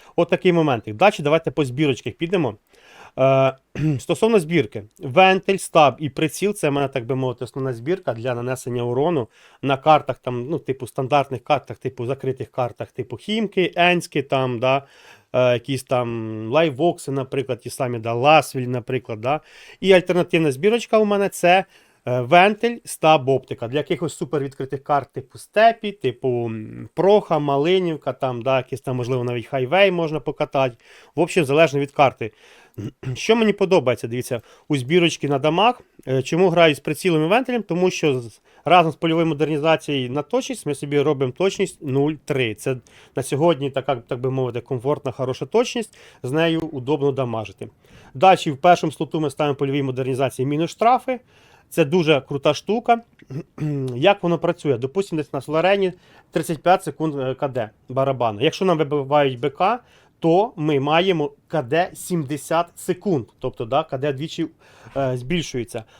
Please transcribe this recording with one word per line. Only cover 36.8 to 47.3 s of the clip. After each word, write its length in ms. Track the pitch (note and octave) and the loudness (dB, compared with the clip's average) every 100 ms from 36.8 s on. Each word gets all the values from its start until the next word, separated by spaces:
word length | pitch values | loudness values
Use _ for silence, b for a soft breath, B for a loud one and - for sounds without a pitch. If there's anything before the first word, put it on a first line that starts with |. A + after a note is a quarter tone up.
| - D3 F#3 D#3 | -4 -4 0 2
і 40 | D#3+ | 2
вентилем? 360 | A3+ B3+ B3 | 2 0 -4
Тому 280 | G3+ F3 F#3 | -4 -2 0
що 280 | - D#3 B2+ | 0 0 0
з, 220 | A#2 - b b D3 | -6 -16 b b 4
разом 260 | F3 D#3+ | 4 4
з 40 | C#3 | 0
польовою 300 | E3 E3 E3 | 0 2 0
модернізацією 840 | D3 D3+ D#3 D#3+ D#3 - C#3 B2 | 0 -2 0 2 0 0 -4 -4
на 100 | C#3+ | -6
точність 440 | D3 B3 B3+ A#3+ D3 | -4 -4 -4 -6 -6
ми 100 | C#3 | -6
собі 260 | C#3+ C#3+ | -2 0
робимо 300 | C#3+ C3+ C3 - | 2 0 -2 0
точність 440 | F#3+ - F#3+ - | -2 0 -4 -6
нуль 320 | C#3+ C3+ D3 D#3 - | -4 0 0 -2 -4
три. 300 | C3 A#2 G#2+ | -2 -2 -4
Це 220 | C3 B2+ b b b - | -6 -6 b b b -10
на 80 | |
сьогодні 460 | A#2+ C#3 E3+ C#3+ C#3 | -4 0 2 2 -2
така, 260 | C3+ C3+ B2 | -4 -4 -4
так 240 | - B2+ | -6 -6
би 120 | C3 | -4
мовити, 300 | C3 B2+ A#2 | -2 -4 -6
комфортна, 500 | - C3 C3 C#3+ C3 | -6 -4 -2 -4 -4
хороша 340 | - B2+ B2+ C#3+ | -6 -6 -6 -2
точність, 520 | A3 A#3+ A#3+ - B B B | 0 0 -4 -8 B B B
з 80 | B2+ | -4
нею 280 | D3+ E3 D#3+ | 0 2 0
удобно 520 | D#3 C3+ B2 D3 C#3+ | -4 -6 -2 0 0
дамажити. 560 | C3 B2 | 0 -2